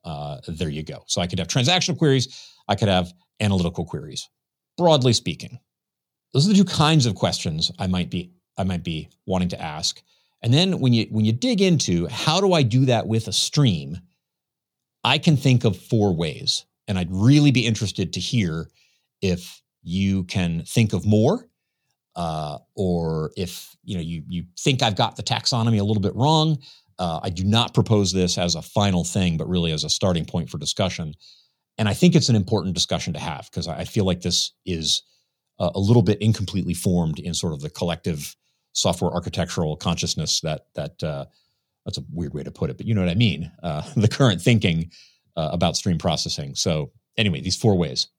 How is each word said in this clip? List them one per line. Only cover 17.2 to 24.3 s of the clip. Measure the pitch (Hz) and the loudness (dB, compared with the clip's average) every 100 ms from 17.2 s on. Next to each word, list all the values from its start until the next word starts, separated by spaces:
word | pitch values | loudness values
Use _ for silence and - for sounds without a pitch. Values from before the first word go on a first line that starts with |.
| 113 147 147 | 6 6 6
be | 127 117 | 4 0
interested | 107 101 - 87 | 0 -2 -4 -4
to | - | -4
hear | 87 123 90 80 - _ _ _ _ _ | -2 0 0 -2 -8 _ _ _ _ _
if | 98 87 - - _ _ | -2 -2 -6 -20 _ _
you | 82 92 98 95 90 | -6 -2 0 0 -2
can | 98 87 82 80 | -2 -2 -2 -2
think | - 110 | 0 0
of | 95 104 | 0 2
more, | 104 120 240 - _ _ _ _ _ _ 87 | 4 4 0 -6 _ _ _ _ _ _ -8
uh, | 85 78 76 71 _ - | -6 -6 -8 -12 _ -4
or | 92 87 82 80 78 - | -2 0 -2 -4 -4 -6
if, | 87 - - _ | -8 -8 -18 _
you | - 95 | -8 -6
know, | |
you, | 82 82 | -6 -8
you | 76 | -6